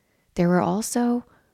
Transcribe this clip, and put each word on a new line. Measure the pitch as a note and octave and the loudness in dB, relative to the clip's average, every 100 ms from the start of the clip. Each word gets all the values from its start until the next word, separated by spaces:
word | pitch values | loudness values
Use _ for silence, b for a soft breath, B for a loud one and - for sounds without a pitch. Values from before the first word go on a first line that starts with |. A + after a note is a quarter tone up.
| b b b | b b b
There | - F3 | -2 2
were | F3+ | 2
also | - F#3+ A3+ B3 A#3+ A#3+ - b b | 2 -2 -4 -2 0 -2 -6 b b